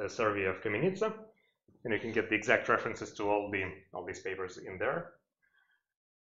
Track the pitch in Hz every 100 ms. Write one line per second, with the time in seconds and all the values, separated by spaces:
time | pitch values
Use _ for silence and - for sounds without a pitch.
0 | 98 - 110 101 95 92 110 104 175 190
1 | 220 214 - _ _ _ _ _ 120 104
2 | 117 110 - 107 113 107 - 117 123 104
3 | 104 - 101 104 101 98 92 - - 90
4 | 92 90 - 92 92 - 107 92 110 156
5 | - - _ _ _ _ _ _ _ _
6 | _ _ _